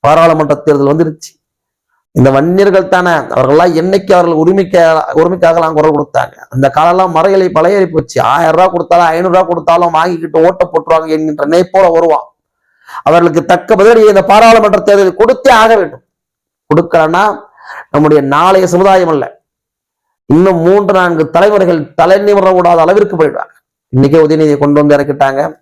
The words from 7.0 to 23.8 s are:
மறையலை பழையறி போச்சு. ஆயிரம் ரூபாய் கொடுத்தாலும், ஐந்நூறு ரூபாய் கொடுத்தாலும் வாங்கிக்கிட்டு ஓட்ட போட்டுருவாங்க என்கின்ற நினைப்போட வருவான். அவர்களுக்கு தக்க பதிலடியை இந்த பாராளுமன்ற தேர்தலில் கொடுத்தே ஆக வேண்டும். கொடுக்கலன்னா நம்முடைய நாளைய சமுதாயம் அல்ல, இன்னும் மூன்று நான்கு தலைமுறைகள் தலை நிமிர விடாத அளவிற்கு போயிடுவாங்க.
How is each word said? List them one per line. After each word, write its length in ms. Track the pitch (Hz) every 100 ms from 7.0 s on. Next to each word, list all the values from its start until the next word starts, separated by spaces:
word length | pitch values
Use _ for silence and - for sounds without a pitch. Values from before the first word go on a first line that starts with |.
| 185 160
மறையலை 320 | 185 196 185 156
பழையறி 300 | 170 202 180
போச்சு. 260 | 156 - - 113
ஆயிரம் 240 | 143 165 160
ரூபாய் 160 | 185
கொடுத்தாலும், 340 | 175 165 170 170
ஐந்நூறு 220 | 165 185
ரூபாய் 140 | 180 170
கொடுத்தாலும் 420 | 170 170 170 175 160
வாங்கிக்கிட்டு 420 | 175 165 160 165 165
ஓட்ட 160 | 185
போட்டுருவாங்க 500 | 175 165 160 165 160 156
என்கின்ற 280 | 156 151 147
நினைப்போட 380 | 170 180 190 185 165
வருவான். 300 | 165 147 - _ _ _ _ _ - -
அவர்களுக்கு 380 | 139 170 170 156 160
தக்க 160 | 180 - 214
பதிலடியை 320 | 208 233 214
இந்த 100 | 196 196
பாராளுமன்ற 500 | 208 226 226 208 196 -
தேர்தலில் 320 | 202 190 185
கொடுத்தே 320 | 233 254 269 233
ஆக 100 | 220 226
வேண்டும். 240 | 160 - _ _ _ _ _ _ _
கொடுக்கலன்னா 540 | 151 170 170 156 175 214 - - _ - - -
நம்முடைய 280 | 147 151 151 135
நாளைய 320 | 143 180 190 180
சமுதாயம் 380 | 175 196 190 175
அல்ல, 100 | 147 - - _ _ _ _ _ _ _ _ _
இன்னும் 300 | 151 190 175 165
மூன்று 260 | 202 196 190
நான்கு 260 | 180 165 156 170
தலைமுறைகள் 440 | 202 208 185 170 139 -
தலை 180 | 165 196 208
நிமிர 240 | 202 190 180
விடாத 240 | 175 170 165
அளவிற்கு 280 | 202 208 170
போயிடுவாங்க. 340 | 156 - - _ _ _